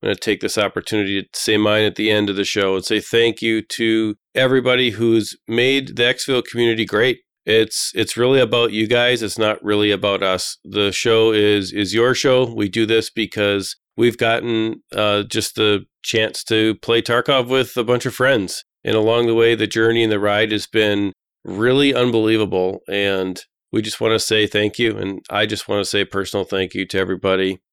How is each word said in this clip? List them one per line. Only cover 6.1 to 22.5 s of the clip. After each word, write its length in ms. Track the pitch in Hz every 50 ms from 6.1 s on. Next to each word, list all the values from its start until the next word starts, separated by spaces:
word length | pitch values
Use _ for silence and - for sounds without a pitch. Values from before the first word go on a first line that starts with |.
| 131 - - - 135 123 117
community 400 | - - 117 120 117 113 110 110
great. 360 | 98 - 104 117 127 123 - _ _ _ _ _
It's, 440 | - 107 113 110 107 - - - - -
it's 220 | 95 110 - -
really 240 | 117 120 127 135 135
about 320 | 127 113 110 120 117 117 101
you 140 | 107 107
guys. 360 | 104 120 123 120 123 127 120 117
It's 160 | 101 - -
not 240 | 110 107 107 - -
really 260 | 101 104 104 104 107
about 320 | 101 95 101 101 98 95 98
us. 360 | 95 92 90 - - - _ _
The 280 | - 98 104 104 101 92
show 400 | - - 123 113 113 113 113 110
is, 400 | 107 104 104 104 104 98 92 -
is 220 | 101 104 90 92
your 200 | 113 117 123 127
show. 380 | - - 143 127 127 127 120 117
We 140 | 110 107 101
do 160 | 92 113 113
this 240 | 107 113 113 107 -
because 680 | _ - 87 80 - 110 104 101 101 101 95 - - _ _ _ _
we've 220 | - 110 120 110 -
gotten, 640 | 123 113 113 117 - 120 117 113 113 110 113 - _ _ -
uh, 280 | - 107 104 104 104 104
just 320 | - - 110 104 - -
the 320 | - 110 107 104 98 98 _ _ _ _
chance 420 | - - 113 110 110 - - -
to 300 | - 113 110 110 110 107
play 240 | 98 - - 117 117
Tarkov 480 | 117 - 120 120 120 - 143 135 123 120
with 280 | 131 131 127 127 -
a 80 | 127 120
bunch 200 | 107 123 120 -
of 100 | 127 113
friends. 500 | - 127 131 139 117 98 90 - - - _ _ _ _
And 140 | - 104
along 300 | 110 107 110 113 117 120
the 80 | 117 113
way, 200 | 113 113 117 117
the 120 | 110 110
journey 360 | 104 - 113 113 113 117 117 113
and 100 | 110 107
the 80 | 101
ride 320 | 101 104 101 104 110 110 107
has 140 | 104 101
been 460 | - - 113 107 104 104 101 101 98 92 _ _ _ _ _ _
really 500 | - 92 98 110 123 127 139 143 139 135
unbelievable. 840 | 120 123 123 113 113 110 110 113 110 110 95